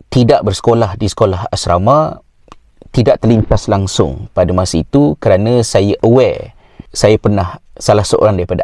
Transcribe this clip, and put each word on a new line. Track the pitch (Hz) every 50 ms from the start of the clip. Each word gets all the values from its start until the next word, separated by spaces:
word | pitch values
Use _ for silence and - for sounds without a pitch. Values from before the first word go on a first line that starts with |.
| - - -
tidak | 127 123 117 143 - -
bersekolah | 104 95 - - 117 113 117 117 98 92 -
di | 107 98
sekolah | - - 113 101 95 92 - -
asrama | - - - 85 85 87 95 117 139 151 156 - - - _ _ _ _ _ - - - _ _ _ _ - - -
tidak | - 113 - - - -
terlintas | 113 117 110 107 - - 104 -
langsung | - 107 98 98 95 - - 101 71 67 - 104 -
pada | - 98 90 82 90
masa | 92 92 - - 82
itu | 78 - - 139 147 151 151 -
kerana | - 110 95 92 104 113 123 123 113
saya | - - 104 98 101 98 - -
aware. | 113 117 135 123 98 76 - - - - - _ _ _ - - - -
Saya | - - 110 110 104
pernah, | - 107 104 98 95 90 - - _ _ -
salah | - - - 107 104 101
seorang | - - - - 107 101 90
daripada | 87 - 90 87